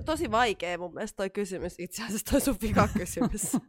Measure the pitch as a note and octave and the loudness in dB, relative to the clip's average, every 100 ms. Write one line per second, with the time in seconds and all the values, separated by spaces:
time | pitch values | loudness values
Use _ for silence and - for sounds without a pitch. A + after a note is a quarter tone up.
0 | - D#4 D#4 A3 B3 F#3+ E3+ F3 F3 - | -2 -2 2 4 4 2 -2 -4 -6 -6
1 | G#3+ - F#3+ G3+ G3 F#3 F3 - F3+ - | -8 -4 -4 -2 -4 -4 -6 -6 -10 -8
2 | A3+ G#3 - C#4 C#4 B3 A3 G#3 G3+ G3+ | -6 -6 2 4 4 0 2 4 4 2
3 | F3+ - A#3+ G#3 - A#3 | -4 0 0 0 -2 -2